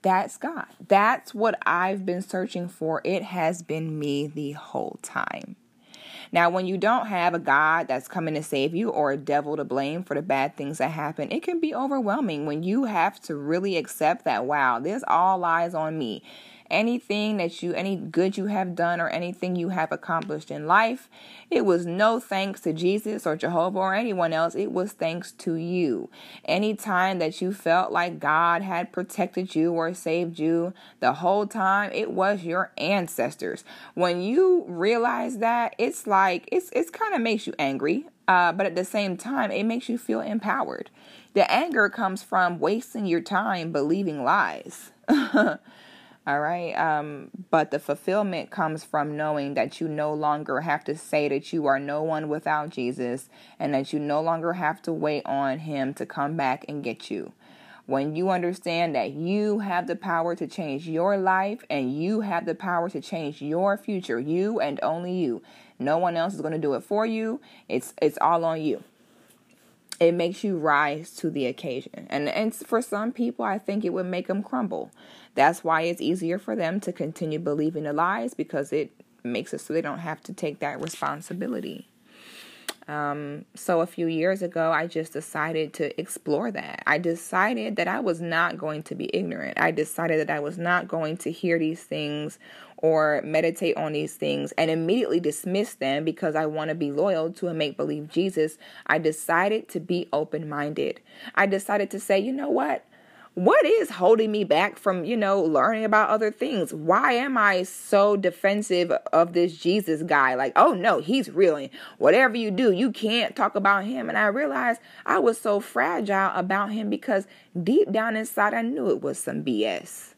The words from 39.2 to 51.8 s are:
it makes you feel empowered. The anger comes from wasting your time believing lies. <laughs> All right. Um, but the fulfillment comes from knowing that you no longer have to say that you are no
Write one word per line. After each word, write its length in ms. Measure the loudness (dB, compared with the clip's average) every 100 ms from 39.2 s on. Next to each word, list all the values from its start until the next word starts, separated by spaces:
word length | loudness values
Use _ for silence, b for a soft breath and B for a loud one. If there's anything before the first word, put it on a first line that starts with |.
| -4 -2 0
it 140 | 0
makes 260 | 0 -2 -2
you 80 | -4
feel 240 | -2 -4
empowered. 680 | -2 -4 -2 -2 -4 -6 -12 B B B B
The 140 | 2 4
anger 380 | 4 2 2 2
comes 320 | 2 -4 -4
from 360 | -2 2 2 2
wasting 460 | 0 0 -4 -6
your 160 | 0 0
time 500 | 0 -2 0 -2 -2
believing 540 | 0 2 2 0 0
lies. 680 | 2 2 2 -4 -12 -18 -20 _
<laughs> 60 | 2 2 4 4 4 0 B B B B B B -2
All 140 | 0
right. 320 | 0 -2 -4
Um, 560 | 0 0 0 -2 -10 -14 -16 2
but 200 | 2 2
the 80 | -2
fulfillment 720 | -2 -4 0 0 0 -4 -6
comes 320 | -2 -2 -2
from 320 | -4 -2 -2
knowing 380 | -2 -2 -2 -2
that 240 | -2 -2 -2
you 100 | -6
no 260 | -2 -2
longer 480 | 0 0 0 -2 -4
have 200 | 0 -2
to 120 | -2 -8
say 320 | -2 0 2
that 240 | -2 -2
you 140 | -2 2
are 120 |
no 240 | 0